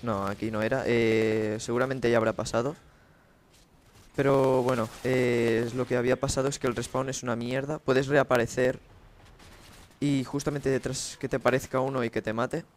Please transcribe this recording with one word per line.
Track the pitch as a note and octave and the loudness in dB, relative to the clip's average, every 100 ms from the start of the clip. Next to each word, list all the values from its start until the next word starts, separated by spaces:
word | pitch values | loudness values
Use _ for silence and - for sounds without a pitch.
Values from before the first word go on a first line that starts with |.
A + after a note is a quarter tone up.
no, | A#2+ G#2 G2 | -4 -4 -4
aquí | G2+ A2+ | -4 -4
no | A2 | -2
era. | A2 C3+ G#2 | 0 0 2
Eh, | A#2+ A2+ A2 A2 A2 G#2+ G#2+ | 2 4 4 2 0 -2 -4
seguramente | - A#2+ B2+ C3 A#2+ | -4 -2 0 0 2
ya | A#2 | 2
habrá | A2 | 2
pasado. | G#2+ G#2+ A#2 A#2+ D#3+ - _ _ _ _ _ _ _ _ _ _ - - - | -2 -2 0 -2 -6 -16 _ _ _ _ _ _ _ _ _ _ -20 -16 0
Pero | C#3 C#3 C3 C3 | 4 6 6 4
bueno, | B2 B2+ A2+ - | 2 0 -2 -4
eh, | A#2+ B2+ B2 A#2+ A#2 A2+ | -2 2 2 2 2 2
es | A#2+ | 0
lo | B2 B2 | -4 -2
que | B2 | 0
había | A#2+ B2+ | 2 0
pasado | C#3 C3+ C3+ | 0 0 -2
es | C#3 | -2
que | C3 | -2
el | |
respawn | A#2 A#2+ C3 C3+ | -2 -4 -4 -4
es | B2+ | -6
una | B2 A#2 | -4 -4
mierda. | A#2+ C3 C3+ D3+ | -2 -4 -4 -6
Puedes | - C3 C3+ | 2 2 4
reaparecer | D3 C3+ B2 A#2 - B2+ C3+ - - - - - - - - - - - - | 2 4 2 2 2 0 0 -10 -20 -20 -20 -20 -20 -20 -20 -20 -20 -20 -6
y | D3 C#3 | 0 0
justamente | B2 C#3+ C#3+ D3 C#3 | -2 -4 -4 -4 -2
detrás | C3 B2+ C3 - - | -2 -2 -6 -8 -8
que | C3 | -6
te | C3+ | 0
parezca | D#3 C3+ - C3 | 2 0 0 -2
uno | C3 C3+ | -2 -2
y | A#2 | -2
que | - | -4
te | A2 | -4
mate. | A2 B2 D#3 E3 | -4 -2 -4 -10